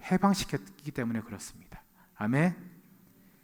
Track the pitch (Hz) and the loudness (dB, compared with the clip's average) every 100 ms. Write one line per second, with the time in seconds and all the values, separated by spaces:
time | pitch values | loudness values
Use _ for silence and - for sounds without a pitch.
0 | - 185 196 190 - 143 - - 147 - | 0 4 4 2 0 -6 -6 -16 -10 -4
1 | 117 113 - 98 - - - - - _ | -2 -4 -6 -10 -14 -18 -20 -20 -20 _
2 | _ - 107 135 175 170 - - - - | _ -4 2 4 4 0 -10 -20 -20 -20
3 | _ _ _ _ | _ _ _ _